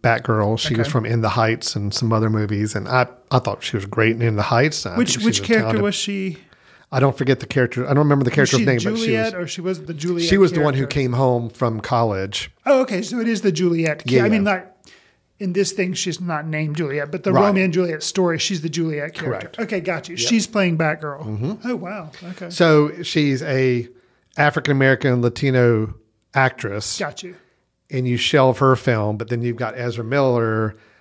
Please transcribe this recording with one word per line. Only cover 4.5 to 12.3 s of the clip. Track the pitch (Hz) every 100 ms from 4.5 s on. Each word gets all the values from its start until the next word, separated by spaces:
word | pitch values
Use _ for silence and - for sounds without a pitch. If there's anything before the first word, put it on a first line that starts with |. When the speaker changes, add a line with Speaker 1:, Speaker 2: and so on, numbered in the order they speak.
| 117 151 -
Speaker 1:
I | - 87
Speaker 2:
Which, | 208
Speaker 1:
think | 233
Speaker 2:
which | 214 -
Speaker 1:
she's |
a | -
Speaker 2:
character | 220
Speaker 1:
talented | - 220
Speaker 2:
was | 202
she? | 196 202 196 190 156 - _ _ _ _
Speaker 1:
I | 131
don't | 135 -
forget | 131 131
the | -
character. | 139 123 123 135
I |
don't | 139
remember | 151 143
the | 123
Speaker 2:
Was |
Speaker 1:
character's | 147 131 131
Speaker 2:
she | 127
Speaker 1:
name, | 120
but | 196 226
she | 226
Speaker 2:
Juliet, | 220
Speaker 1:
was, | 220
Speaker 2:
or | 180 170
she | -
was | 175 170 151
the |
Juliet | 156 170 170 170
Speaker 1:
she | 196
was | 185
the | 165
one | 147
who | 135
Speaker 2:
character? | 131 143
Speaker 1:
came | 127
home | 120 135 120 117
from | - 120 110
college. | - 117 113 95 98